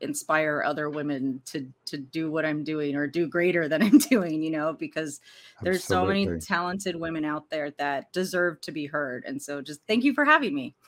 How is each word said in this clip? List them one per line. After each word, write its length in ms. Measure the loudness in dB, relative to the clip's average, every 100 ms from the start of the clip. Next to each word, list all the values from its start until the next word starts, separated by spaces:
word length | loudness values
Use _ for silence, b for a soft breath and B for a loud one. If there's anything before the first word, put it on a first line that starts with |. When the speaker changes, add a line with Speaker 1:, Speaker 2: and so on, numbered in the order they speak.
Speaker 1:
inspire 640 | -6 -6 0 2 2 0 0
other 240 | -2 -4
women 540 | -4 -4 -2 -2 -4 -6
to, 260 | -8 -8 -12 -12
to 120 | -10
do 320 | -8 -4 -2
what 120 | 0
I'm 200 | 0 -2
doing 320 | -2 -2 -2 -2
or 100 | -2
do 220 | 0 0
greater 400 | 2 2 2 2
than 160 | 2
<laughs> 0 |
I'm 160 | 8 8
doing, 420 | 8 2 2 0
you 80 | -2
know, 240 | 0 -2
because 480 | -2 -6 -4 -6 -8 B B B B
there's 220 | 0 0
so 240 | 2 2 4
many 140 | 2
Speaker 2:
Absolutely. 180 | 0 -2
Speaker 1:
talented 540 | -2 -2 -2 -4 -4 -4
women 280 | -4 -2
out 280 | -2 -4 -4
there 180 | -6 -6 -4
that 340 | -2 -2 -4
deserve 460 | -4 -2 0 0 -2
to 100 | -8
be 160 | -8 -4
heard. 380 | -4 -4 -6 -8
And 140 | -8
so 220 | -8 -10
just 200 | -10 -10 -2
thank 160 | 2
you 120 | 2 4
for 100 | 6
having 300 | 6 4 -2
me. 200 | -6 -12